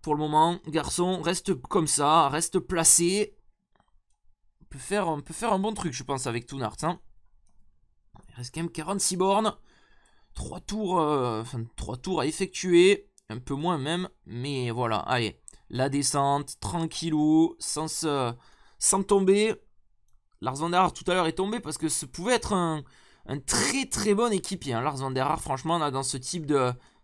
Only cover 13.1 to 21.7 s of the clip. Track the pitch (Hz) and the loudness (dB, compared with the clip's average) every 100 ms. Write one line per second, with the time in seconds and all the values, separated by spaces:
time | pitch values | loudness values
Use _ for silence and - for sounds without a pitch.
13.1 | _ _ 110 127 139 165 165 131 175 185 | _ _ -12 -6 -4 -2 -2 -2 -4 -6
14.1 | _ - 113 135 139 123 113 120 107 - | _ -16 -10 -6 -4 -4 -2 -2 -2 -2
15.1 | 127 110 - - - _ 120 135 139 139 | -2 -2 -6 -20 -20 _ -2 -2 0 0
16.1 | 147 139 143 139 - - 170 165 - 165 | 0 2 0 -2 -8 -6 -4 -4 -4 -2
17.1 | 156 151 156 165 - - - 156 - 160 | 2 4 6 4 0 -8 -6 -4 -4 -2
18.1 | 143 123 120 - _ - _ - 196 196 | 0 -2 -4 -14 _ -20 _ 2 2 4
19.1 | 202 190 202 214 - _ _ _ _ _ | 4 6 4 4 -2 _ _ _ _ _
20.1 | _ _ _ 123 135 165 180 185 - - | _ _ _ -8 -4 0 2 2 0 0
21.1 | 180 165 160 196 233 185 | 2 2 0 -2 -4 -6